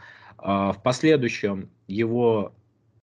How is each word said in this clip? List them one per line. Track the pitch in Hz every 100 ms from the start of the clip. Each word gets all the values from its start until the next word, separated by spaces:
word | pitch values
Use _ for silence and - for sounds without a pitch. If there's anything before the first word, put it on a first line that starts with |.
| - - - -
А | - 98 98
в | 95
последующем | - 131 156 151 120 - 104 98 90 _ _
его, | 98 113 117 120 110 98 - _ _ _ _ _